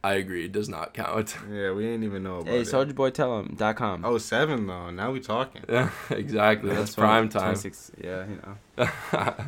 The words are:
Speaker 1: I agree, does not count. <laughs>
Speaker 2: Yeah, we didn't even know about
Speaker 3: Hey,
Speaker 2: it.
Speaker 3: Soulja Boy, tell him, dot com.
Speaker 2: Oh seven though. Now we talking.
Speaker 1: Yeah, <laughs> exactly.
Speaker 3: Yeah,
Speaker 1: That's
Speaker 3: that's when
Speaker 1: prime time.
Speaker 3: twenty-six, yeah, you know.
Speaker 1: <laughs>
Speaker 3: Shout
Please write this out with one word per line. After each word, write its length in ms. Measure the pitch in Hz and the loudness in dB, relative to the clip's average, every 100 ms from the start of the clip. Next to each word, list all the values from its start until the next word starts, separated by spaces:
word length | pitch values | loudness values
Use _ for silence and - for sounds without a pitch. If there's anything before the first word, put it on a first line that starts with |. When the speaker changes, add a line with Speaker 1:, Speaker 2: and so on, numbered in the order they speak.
Speaker 1:
I 120 | 98 | 2
agree, 340 | 98 95 90 85 | 0 0 -4 -4
does 200 | 104 104 | -4 -4
not 240 | 80 82 | -6 -8
count. 420 | - 98 110 110 - | -6 -2 -2 -2 -6
<laughs> 80 | 101 | -8
Speaker 2:
Yeah, 220 | 104 98 | -2 -2
we 120 | 98 | 0
didn't 200 | 113 117 | -2 -2
even 180 | 107 98 | -2 -2
know 140 | 95 90 | -4 -4
about 100 | 85 | 0
Speaker 3:
Hey, 80 | 123 | 0
Speaker 2:
it. 60 | 113 | 2
Speaker 3:
Soulja 280 | 131 139 | 2 0
Boy, 160 | 135 135 | 2 0
tell 280 | 131 127 113 | 2 0 0
him, 140 | - 101 | -4 0
dot 180 | 107 110 | 0 0
com. 280 | 113 87 | -2 -2
Speaker 2:
Oh 140 | 110 117 | 0 0
seven 480 | - 113 156 131 98 | 2 2 2 2 -2
though. 240 | 90 87 | -6 -8
Now 200 | 87 113 | -4 -4
we 80 | 131 | -4
talking. 420 | 127 113 131 - - | -2 -2 -2 -6 2
Speaker 1:
Yeah, 220 | 117 - - | 2 2 -2
<laughs> 100 | - | -4
exactly. 600 | 104 - 107 104 110 101 | -4 0 4 6 6 2
Speaker 3:
Yeah, 60 | 104 | 0
Speaker 1:
That's 140 | 104 | 0
Speaker 3:
that's 60 | - | 4
when 100 | 107 | 6
Speaker 1:
prime 220 | 113 110 | 8 6
time. 140 | 107 | 2
Speaker 3:
twenty-six, 500 | 92 95 98 - - - | 2 0 -2 -12 -20 -12
yeah, 240 | 87 92 98 | -8 -6 -6
you 140 | 92 | -10
know. 120 | - 104 _ - | -12 -16 _ -2
Speaker 1:
<laughs> 80 | 123 - - | 0 -2 -2
Speaker 3:
Shout 240 | - 95 - | 0 0 -2